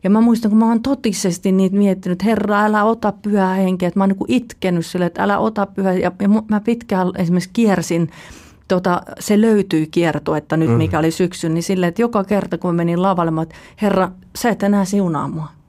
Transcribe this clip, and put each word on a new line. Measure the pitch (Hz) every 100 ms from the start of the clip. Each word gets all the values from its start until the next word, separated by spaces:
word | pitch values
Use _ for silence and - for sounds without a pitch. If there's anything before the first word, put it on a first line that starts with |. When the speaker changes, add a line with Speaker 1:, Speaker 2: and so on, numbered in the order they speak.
Speaker 1:
Ja | 190
mä | 214
muistan, | 233 233 214
kun | 214
mä | 226
oon | 233
totisesti | 254 277 226 185 190 170 196
niitä | 190 190 196
miettinyt, | 202 190 185 180
että |
Herra, | 196 214 208 208
älä | 214 214
ota | 214 226 214 202
pyhää | 208 202 185
henkeä, | 190 185 185 180
että | 196
mä |
oon | 196
niinku | 190 -
itkenyt | 247 - - 185 175 165
sille, | 180 175
että | 175
älä | 202 202
ota | 220 220 196
pyhää. | 196 190
Ja, | 180 175 180
ja | 196
mu-, | 214 220
mä | 214
pitkään | 214 233 - 190 180 -
esimerkiksi | 170 180 180
kiersin | - 220 175 170 170 165 - - - - - -
tota, | 185 185 175 - -
se | - 208
löytyi | 226 208 190 160 156
kiertuetta | 170 165 147 151 151 - 160
nyt, | 160
Speaker 2:
Mm. |
Speaker 1:
mikä | 117 165 165
oli | 160
syksyn, | 160 180 185 170
niin | 165
silleen, | 165 185 175
että | 170
joka | 240 220
kerta, | 196 202 - 165
kun | 180
mä | 170
menin | 170 170
lavalle, | 190 180 165
mä | 160
oon, |
että | 160 - - -
Herra, | 208 190 185 - - -
sä | 247
et | 202
enää | 202 202
siunaa | 190 202 185 151 151
mua. | 160 151 -